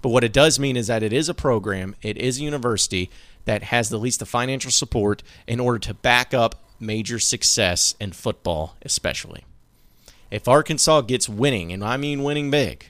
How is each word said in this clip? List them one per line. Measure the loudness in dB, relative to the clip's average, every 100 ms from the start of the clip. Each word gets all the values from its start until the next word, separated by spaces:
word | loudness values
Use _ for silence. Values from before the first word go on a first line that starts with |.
But | 4
what | 2 4
it |
does | 6 6 4
mean | 0 -2
is | 0
that | 0
it | 0
is | 0 -2
a |
program, | -2 0 0 0 -4 -6 -8
it | -8 -2
is | -2 -2
a |
university | -4 -2 -2 0 0 0 -4 -8 -20 -10 -4
that | -4
has | 0 0 0
at | -2
least | -2 -4
the | -2
financial | -2 -2 -4 0
support | -2 0 0 0 0 -6 -20 -6
in | -2
order | 0 0
to | -4
back | -2 4 4 4
up | 2 2 0 -18 -12
major | -6 -4 -4 -2
success | -2 0 0 2 2 2 0 -2
in | -10
football, | -6 -6 -4 -2 -2 -4 -10
especially. | -6 -4 -2 -6 -8 -16 -20 -20 _ _ -20 _ -20 -20 -10
If | -6 4
Arkansas | 4 4 0 4 4
gets | 4 -2 -2
winning, | 0 0 0 -4
and | -6
I | -4 -4
mean | -4 -2
winning | -2 -2 0
big | 0 0 -4